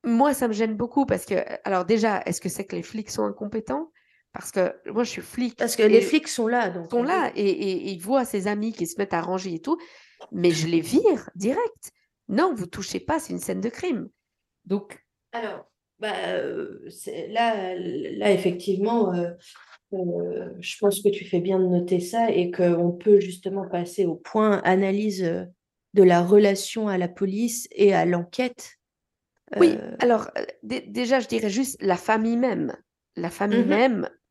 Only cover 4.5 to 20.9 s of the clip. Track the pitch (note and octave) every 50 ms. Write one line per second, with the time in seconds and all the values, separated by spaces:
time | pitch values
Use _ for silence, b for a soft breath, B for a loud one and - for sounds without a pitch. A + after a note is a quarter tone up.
4.5 | - G3 F#3 F3 - - _ - - A3 A#3+ - - - - - - - B3 A#3+
5.5 | - - A#3 A#3 - - A3 G#3+ G#3 - G3 - - D#4 D4+ - - - A3+ A3
6.5 | A#3+ B3 A#3 F#3 F3 F3+ E3+ E3 - A#3+ A#3+ C#4+ F4+ F#4+ D4+ - - - G3+ G3
7.5 | F#3 - G3+ G3 F#3+ F3 - G3 G3 E3+ E3+ G3 B3+ C#4 B3 A#3+ - G3+ F#3 G#3
8.5 | G#3 G#3 G#3 A3+ A3 - F3 E3 - - G3+ G3 - E3+ E3+ F3+ F3+ F#3 F#3 F#3+
9.5 | E3+ D#3+ - C#4 D#4+ E4 B B B B B B B B - - - F3 F3 F3
10.5 | E3 D#3 D#3+ E3 E3+ E3+ D#3+ - - D#4 A#4 A4 E4 A#3 - - - F3 F#3+ A3
11.5 | C4+ G#4+ A#4+ A4 - _ - - - _ _ _ _ _ _ - G3 A3+ E4+ F#4+
12.5 | D4+ A3 F3+ F3 - - F#3+ - - F#3 - - D4+ D#4+ - - F3+ F3+ - -
13.5 | F#3+ F#3 G3 A#3 A#3 - - F#4 D4 G3+ - - - _ _ _ _ _ _ _
14.5 | _ _ _ - F#3+ G3+ G3+ - - - _ _ _ _ _ _ - A#3 A3+ G#3
15.5 | F#3+ - - _ _ _ _ _ _ _ G#3 G#3+ G3 F#3 F#3 F3 F#3 E3+ - -
16.5 | E3+ D#3+ - - - - - - - - - G3 - E3 D#3+ - G#3+ A3+ A#3 A#3
17.5 | A3 G3+ F#3 F#3 F#3 F3+ F3+ F3 - - - - - - G3+ G#3 G3 E3+ - F#3+
18.5 | F3+ - - G3 F#3+ F#3 G3+ A3 A#3 A#3 G#3 F#3 F3 F3 F3 E3+ E3+ B B B
19.5 | B B B B B B _ _ - F#3+ F3+ F3 E3+ F3 F3 F3 F3 F3 F3+ F3
20.5 | - F3+ F3 - - - G#3+ G3+